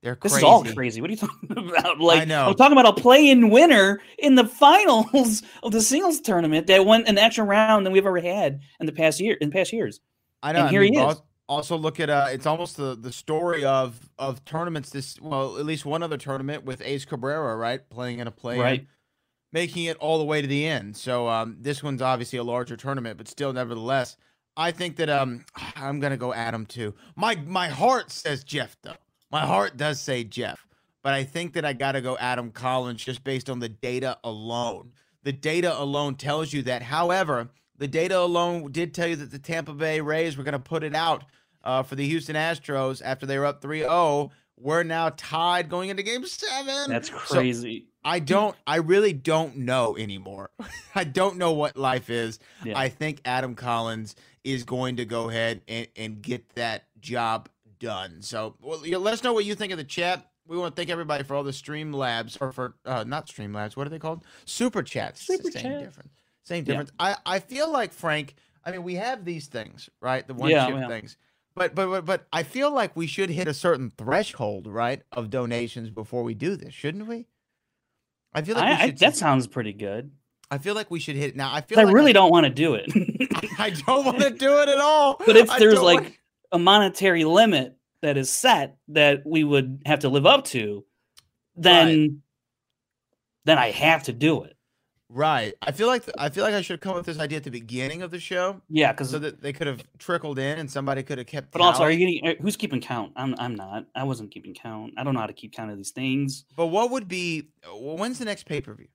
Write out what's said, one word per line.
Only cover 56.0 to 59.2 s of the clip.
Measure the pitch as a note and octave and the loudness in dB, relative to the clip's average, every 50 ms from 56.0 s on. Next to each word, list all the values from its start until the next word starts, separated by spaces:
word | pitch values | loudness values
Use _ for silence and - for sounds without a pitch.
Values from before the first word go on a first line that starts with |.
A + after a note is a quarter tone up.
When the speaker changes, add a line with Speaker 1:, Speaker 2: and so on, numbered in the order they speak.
| A2+ A2 A2 G#2+ G#2 | -12 -12 -12 -14 -10
Speaker 1:
get | - B2 A#2+ A#2 _ _ | -10 -10 -10 _ _ _
that | A#2+ A#2+ A#2 A2 G2+ _ _ _ A2+ | -8 -6 -6 -6 -8 _ _ _ _
job | G2+ - A#2+ A#2+ A#2 A2+ A2+ A2+ G#2+ - _ _ _ A2 G2+ _ | _ -8 -6 -4 -2 -2 -4 -6 -6 -12 _ _ _ _ _ _
done. | A#2 A#2 G#2+ F#2 F#2+ F#2+ E2 E2 G2+ | -10 -10 -8 -8 -10 -12 -16 -16 -16
So, | - A#2+ A2+ A2 A2 - _ | -10 -8 -8 -8 -8 -12 _
well, | _ C3+ D#3+ D#3+ D3 | _ -12 -12 -12 -6
yeah, | E3 F3 F#3 | -6 -6 -2
let | F#3 G#3+ A#3 | -2 -2 -2
us | A3 | -2